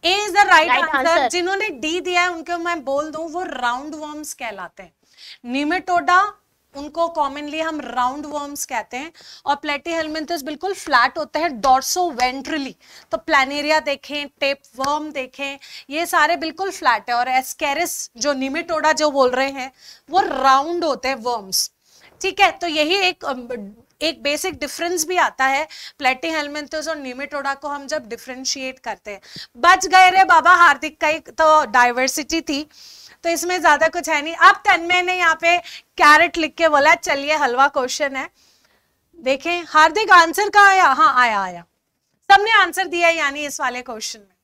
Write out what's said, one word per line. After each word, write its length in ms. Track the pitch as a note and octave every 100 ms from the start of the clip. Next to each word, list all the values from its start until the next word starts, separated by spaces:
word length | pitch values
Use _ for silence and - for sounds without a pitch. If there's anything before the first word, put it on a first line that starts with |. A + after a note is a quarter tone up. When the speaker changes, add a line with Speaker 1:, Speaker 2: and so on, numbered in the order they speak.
Speaker 1:
A 40 | E4
is 200 | G4 G#4
the 140 | F4+
right 260 | G4+ E4+ D#4
Speaker 2:
राइट 160 | B3
Speaker 1:
answer। 100 | D#4+ C#4+
Speaker 2:
आंसर। 320 | C4 E4 B3+
Speaker 1:
जिन्होंने 400 | F4 F4 G4 G#4+
डी 300 | C#4 D4+ E4+
दिया 220 | F4+ F4
है 60 | F4+
उनको 300 | E4+ D#4+ F4
मैं 260 | E4+ E4+
बोल 260 | B3+ C#4 D#4
दूं, 180 | D#4 E4
वो 140 | D#4
राउंड 520 | F#4 C4 B3 B3 D4
वर्म्स 400 | D4+ D4+ D4+ D4+
कहलाते 480 | - A#3+ G3+ F3 _
हैं। 100 | F3+ _ _ _ - -
निमेटोडा 720 | A#3+ C4 D4 F4+ F#4 F4 E4+ F4+ G#4 - _ _ _
उनको 400 | C#4 D4 D4+ E4+ E4
commonly 420 | C#4+ C#4 D4 D#4
हम 180 | D#4+ D#4
राउंड 460 | B3 B3 B3 C#4 D4+
वर्म्स 380 | D4 C#4+ C#4+ -
कहते 300 | B3 G#3+ B3
हैं, 160 | D#4 _ - - -
और 100 | C#4+
प्लेटीहेलमिन्थस 880 | D4+ C#4+ D#4 E4 D#4 D#4 D4+ F4
बिल्कुल 320 | C#4 D4+ F#4+
फ्लैट 440 | F#4+ - C4 B3+ E4
होते 200 | D4+ D4+
हैं 220 | E4+ B3
डोर्सोवेंट्रली। 1160 | C4 C4 C4+ F4+ F4+ A#3+ B3+ C4+ C4 D#4+ C4+ - _ - _
तो 80 | D#4+
प्लानेरिया 600 | - D4 C4 C#4+ D4 D#4
देखें, 480 | D4+ C#4 - D4 C#4+ _
टेपवर्म 720 | C#4 C#4 _ A3+ C4+ D4 D#4
देखें, 460 | D4 B3+ - C#4 C#4 - - -
ये 160 | C#4+ E4
सारे 300 | F4 D4+ E4+
बिल्कुल 340 | D#4+ D#4 G4
फ्लैट 400 | - D4 A3+ G3+
है। 60 | A#3+
और 120 | B3
एस्केरिस 840 | B3+ C4 - D4+ C#4+ E4+ - - A#3+
जो 160 | C#4
निमेटोडा 600 | C4+ C4 C#4+ E4+ D#4+ D#4
जो 180 | D4 D4+
बोल 200 | C#4 B3+
रहे 200 | B3+ C4+
हैं 220 | C#4 C4 _ - - _
वो 100 | E4
राउंड 640 | G4+ C4+ C4 C4+ D4 F4
होते 240 | E4+ B3 B3
हैं 80 | C4
वर्म्स, 480 | A3+ A#3 F#3+ F#3 - _ _ _ - _
ठीक 200 | F#4+ -
है। 100 | F#4+
तो 140 | F4 F4
यही 300 | D#4 D4+ G4
एक, 260 | F#4 F4
अम, 240 | D4+ B3+ A#3+ A#3+ G3+ A3 _ _
एक 200 | D4+ B3+
बेसिक 360 | B3 D4 F#4+ C#4+
डिफरेंस 480 | C#4+ - E4+ F4 D#4
भी 100 | F4+
आता 280 | C4+ -
है 220 | C4+ C4+ D#4 - - _
प्लेटीहेलमिन्थस 920 | C4+ C4 E4 D#4+ D4 D4 D4 D#4 D4+
और 80 | D#4
निमेटोडा 580 | C4+ B3 C#4+ D4 C#4
को 140 | C#4 D4
हम 180 | C#4+ C#4
जब 220 | D#4 A3+
डिफरेंशिएट 680 | A#3 - B3+ B3+ C#4 C4 C4
करते 320 | - G3 -
हैं। 100 | G3 - - - A#3+
बच 300 | E4 F#4 F#4
गए 240 | F#4 F#4
रे 140 | F#4
बाबा 300 | F#4+ E4+ E4
हार्दिक, 460 | F4+ E4+ C#4 D#4 -
का 80 | D#4
एक 200 | D#4 -
तो 340 | - D#4+ D#4
डाइवर्सिटी 760 | C4+ B3 B3 A#3+ C4 D4 D4 E4
थी, 220 | - C#4 D4+ _ - - - _
तो 60 | E4+
इसमें 320 | E4+ F4 F4+
ज्यादा 280 | D#4+ D4 D#4+
कुछ 200 | F4 D#4
है 120 | D4+
नहीं। 120 | D4
अब 220 | E4 F4+ G4+
तन्मय 460 | G#4+ F4+ E4+ F4+
ने 140 | F4+ F4+
यहाँ 200 | E4+ D#4+
पे 160 | E4+ F4 - - _ -
कैरेट 380 | A#3+ D4+ E4+ -
लिख 180 | D#4
के 140 | - E4
बोला, 260 | D4 C#4+
चलिए 420 | E4+ F4 C#4+ C#4 D4+
हलवा 320 | C#4 A#3+ C#4
क्वेश्चन 480 | C#4 B3+ - C#4+ C4+
है, 120 | D4+ _ _ _ _ _ _ _ _ E4+
देखें 460 | B3+ C4+ E4 F4 E4
हार्दिक 420 | D#4 D#4+ D#4+ A4
आंसर 380 | F4+ E4 E4+ G#4+
कहाँ 200 | G#4 G4+
आया? 160 | F#4+
हाँ, 300 | E4+ C4 D#4 B3+
आया, 240 | B3 G#3
आया, 220 | F#3+ F3 F3 _ _ _ _ _ _
सबने 220 | G4 G#4
आंसर 340 | A4 F4+ F4 F4+
दिया 220 | E4+ E4+
यानी 380 | E4 D4 C#4 D4
इस 140 | -
वाले 220 | C4+ B3
क्वेश्चन 380 | B3 A3 - A3+
में। 140 | G3+ _